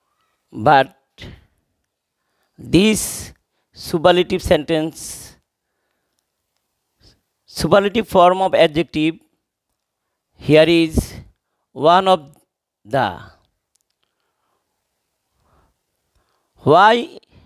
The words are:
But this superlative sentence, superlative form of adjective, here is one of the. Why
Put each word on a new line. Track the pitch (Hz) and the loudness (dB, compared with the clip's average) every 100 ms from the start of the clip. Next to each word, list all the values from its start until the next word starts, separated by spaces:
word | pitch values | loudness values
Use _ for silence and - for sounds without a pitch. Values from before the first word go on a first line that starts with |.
| _ _ _ _ _ | _ _ _ _ _
But | 113 110 143 135 _ _ - - - _ _ _ _ _ _ _ _ _ _ _ - | -6 0 2 0 _ _ -20 -20 -20 _ _ _ _ _ _ _ _ _ _ _ -20
this | 120 147 214 214 - - - - _ _ _ | -2 2 2 0 -4 -12 -16 -20 _ _ _
superlative | - - 170 165 175 175 190 | -20 -8 0 2 2 0 -4
sentence, | - 156 143 160 156 - - - - _ _ _ _ _ _ _ _ _ _ _ _ _ _ _ _ _ _ _ _ _ _ | -2 -2 -2 -4 -4 -10 -18 -18 -20 _ _ _ _ _ _ _ _ _ _ _ _ _ _ _ _ _ _ _ _ _ _
superlative | - 160 196 202 226 208 | -8 0 0 0 -4 -2
form | 190 175 180 | 2 4 2
of | 190 - | 0 0
adjective, | 165 151 156 156 156 160 _ _ _ _ _ _ _ _ _ _ _ _ | 0 0 -6 -4 -6 -6 _ _ _ _ _ _ _ _ _ _ _ _
here | - 151 160 | 0 4 4
is | 170 165 160 - - - _ _ _ _ | 2 0 -4 -8 -10 -20 _ _ _ _
one | - 143 175 190 | -4 0 2 2
of | 185 143 _ _ _ _ _ 101 | -2 -4 _ _ _ _ _ -8
the. | 131 110 87 - _ _ _ _ _ _ _ _ _ _ _ _ _ _ _ _ _ _ _ _ _ _ _ _ _ _ _ _ _ _ _ _ _ | -4 -4 -6 -18 _ _ _ _ _ _ _ _ _ _ _ _ _ _ _ _ _ _ _ _ _ _ _ _ _ _ _ _ _ _ _ _ _
Why | 135 160 208 240 285 - _ _ | 2 4 4 2 -4 -16 _ _